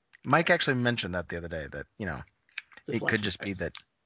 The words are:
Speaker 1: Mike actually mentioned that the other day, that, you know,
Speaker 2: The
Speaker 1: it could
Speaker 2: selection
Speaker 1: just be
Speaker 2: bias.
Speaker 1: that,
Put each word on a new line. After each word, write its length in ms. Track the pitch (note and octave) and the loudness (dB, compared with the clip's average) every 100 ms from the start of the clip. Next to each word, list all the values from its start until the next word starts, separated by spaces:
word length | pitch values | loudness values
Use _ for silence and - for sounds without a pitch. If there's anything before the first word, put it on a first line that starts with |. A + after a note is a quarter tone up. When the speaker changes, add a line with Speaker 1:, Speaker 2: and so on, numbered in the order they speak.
| _ - - | _ -10 2
Speaker 1:
Mike 240 | D3 E3 | 4 6
actually 260 | F3 - B2+ | 4 4 2
mentioned 400 | B2 A#2 G2 F2+ | 2 0 -2 -4
that 140 | E2+ | -4
the 80 | E2+ | -6
other 100 | E2 | -6
day, 200 | E2 C#2 | -6 -8
that, 140 | D2 C#2+ - | -10 -12 -8
you 80 | G2 | -6
know, 140 | D2+ - _ _ - - - - | -6 -10 _ _ -16 -14 -14 -4
Speaker 2:
The 60 | |
Speaker 1:
it 60 | A2 - | -2 2
could 140 | A2+ | 2
Speaker 2:
selection 20 | |
Speaker 1:
just 160 | G#2 - | 2 -4
be 120 | G2+ | -6
Speaker 2:
bias. 80 | F#2+ | -4
Speaker 1:
that, 140 | E2 - - _ | -6 -8 -16 _